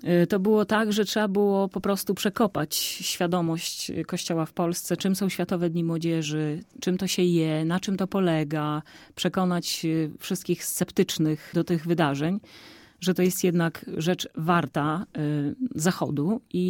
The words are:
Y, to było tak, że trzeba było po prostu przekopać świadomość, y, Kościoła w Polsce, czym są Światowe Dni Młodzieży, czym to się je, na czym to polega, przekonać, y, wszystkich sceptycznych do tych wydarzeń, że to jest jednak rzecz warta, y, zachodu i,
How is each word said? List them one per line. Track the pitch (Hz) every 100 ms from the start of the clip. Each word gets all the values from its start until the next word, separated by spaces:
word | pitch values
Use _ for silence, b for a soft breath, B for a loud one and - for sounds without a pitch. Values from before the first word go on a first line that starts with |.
| - 175
Y, | 175
to | 208
było | 196 214
tak, | 202 214 220
że | 208
trzeba | 196 226 214
było | 190 202 196 196
po | 196
prostu | 196 196 -
przekopać | 190 208 - 220 151 156 -
świadomość, | - - 180 - 175 180 165 165 - - -
y, | -
Kościoła | 160 180 - 165 156
w |
Polsce, | - 170 175 - 170
czym | 190 190
są | 196
Światowe | - 175 180 175
Dni | 170
Młodzieży, | 165 165 170 165 151 151 151 156 - -
czym | - 180
to | 185
się | -
je, | 180 170 160 156
na | 160 180
czym | - 190
to | 190
polega, | 202 185 160 151 156 151 151 B B B
przekonać, | - 180 175 185 175 - -
y, | 165 160 156 -
wszystkich | - 185 - 175
sceptycznych | - - 180 - 185 - 156 156 -
do | 170
tych | 165 170 165
wydarzeń, | 170 151 139 156 196 B B B B B B
że | 175
to | 180
jest | 180 180
jednak | 185 170 165 - - 170
rzecz | 160 180 -
warta, | - 160 175 147 160 147 156 - -
y, | 151 151 143 - -
zachodu | - 160 - 135 143 151 226 -
i, | 180 180